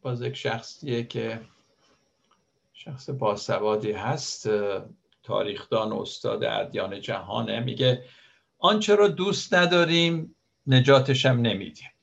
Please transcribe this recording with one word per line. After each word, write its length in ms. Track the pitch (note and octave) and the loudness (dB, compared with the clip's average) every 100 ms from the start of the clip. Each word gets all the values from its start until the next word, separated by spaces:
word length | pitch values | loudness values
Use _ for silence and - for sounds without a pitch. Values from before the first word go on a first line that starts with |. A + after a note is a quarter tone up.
باز 200 | C3 A#2+ | -6 -6
یک 120 | A#2+ | -6
شخصیه 680 | - - A2+ - - D3 A#2 | -6 -6 -6 -10 -14 -6 -6
که 360 | A#2 A#2+ A2+ A2+ A2 _ _ _ _ _ _ _ _ _ _ _ _ - | -4 -8 -8 -10 -14 _ _ _ _ _ _ _ _ _ _ _ _ -20
شخص 320 | - C3 - | -16 -16 -12
باسوادی 800 | C3 G#2+ G#2 - G2 G#2+ G#2+ G#2+ | -4 -2 -2 -2 -2 0 0 -2
هست، 540 | G#2 G#2+ D3 - - A2 | -4 -4 -6 -6 -8 -2
اه، 380 | G#2+ G2+ F#2+ - - _ _ | 0 0 -4 -8 -20 _ _
تاریخدان، 720 | - G#2 G#2 G2+ - A2+ A2 | -4 -4 -2 -6 -4 -2 -2
استاد 520 | G#2+ - - A2+ G#2+ | -4 -8 -8 -6 -2
ادیان 560 | A2+ G#2+ G2 G#2 F#2+ G2 | -2 -2 -4 -6 -6 -8
جهانه. 600 | A2 G2 F2+ A2 A2+ A2 | -8 -8 -6 -6 -4 -4
میگه 440 | B2 A2 B2+ B2+ - - _ _ _ _ | -6 0 2 2 -6 -20 _ _ _ _
آنچه 360 | F3 G#3+ G#3 | 2 2 4
را 140 | G#3 G#3 | 6 4
دوست 460 | D#3+ F#3+ G3 - | 4 -2 -2 0
نداریم 800 | F#3 F3 F3 E3+ E3+ E3+ E3 D#3+ _ _ _ - | 2 4 4 4 4 2 0 -6 _ _ _ 4
نجاتش 600 | C3 B2+ C3+ C3 B2+ C3+ | 6 8 6 6 2 2
هم 140 | A#2+ | 2
نمیدیم 500 | A#2 G2 G2 - - _ | 0 -2 -8 -14 -20 _